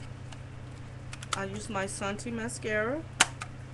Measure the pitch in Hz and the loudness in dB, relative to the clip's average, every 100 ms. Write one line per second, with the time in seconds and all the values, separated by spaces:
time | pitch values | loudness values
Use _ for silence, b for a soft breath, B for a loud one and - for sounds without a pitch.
0 | - - - - - - - - - - | -6 -6 -6 -6 -6 -6 -6 -6 -6 -6
1 | - - - - 196 208 - 196 190 - | -6 -6 0 2 2 -2 0 0 0 0
2 | 202 202 240 233 226 - 220 214 220 302 | 0 0 0 0 0 0 2 4 4 2
3 | 311 - - - - - - | 2 4 4 2 -6 -6 -6